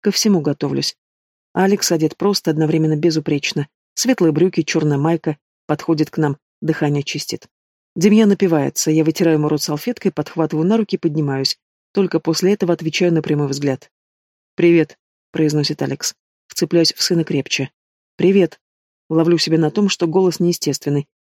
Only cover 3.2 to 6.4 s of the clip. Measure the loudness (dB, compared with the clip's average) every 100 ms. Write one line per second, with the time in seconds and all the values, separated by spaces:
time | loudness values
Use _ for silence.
3.2 | -2 -4 -4 -6 -6 _ _ -6 -2 2
4.2 | 2 2 0 0 -2 -2 0 0 0 -2
5.2 | -4 -8 _ _ -6 -4 -2 -2 -2 -2
6.2 | -2 -2